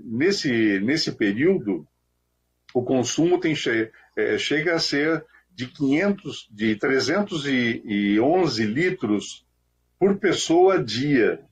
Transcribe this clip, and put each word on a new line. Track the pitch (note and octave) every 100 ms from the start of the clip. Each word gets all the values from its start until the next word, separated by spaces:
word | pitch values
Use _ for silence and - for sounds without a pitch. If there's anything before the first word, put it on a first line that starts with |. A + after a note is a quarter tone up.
nesse, | D2+ A2+ E3+ - D3+ A#2 A2 G2
nesse | G#2+ D#3 -
período, | - G#2 G#2+ E3 F#3+ G#2+ F2 - _ _ _ _ _ _ _ _
o | B2
consumo | - C3 A#2 - E3+ F3+
tem | D#3+
che-, | D3 C3 A2+ A2 - _ -
é, | G#2+ G#2
chega | - D3 D#3+
a | E3
ser | - C#3+ D3+ D#3+ - _ _
de | - B2+
quinhentos, | - C3+ D3 G3+ G3 D3 A#2+ -
de | G#2 A2 G#2
trezentos | C3+ C3+ A#2 F#3 G3+ E3 C#3+
e | B2+ A#2+ A#2 - G2+ G2+ G#2
onze | B2+ F#3 E3 A2 G#2+
litros | A#2+ F3+ F#3 A2 G#2 - - _ _ _ _ _ _
por | G3 G3
pessoa | F#3+ D3 - E3+ F#3 F#3+
dia, | A#2 A2 D3 C3+ G2 D#2+ -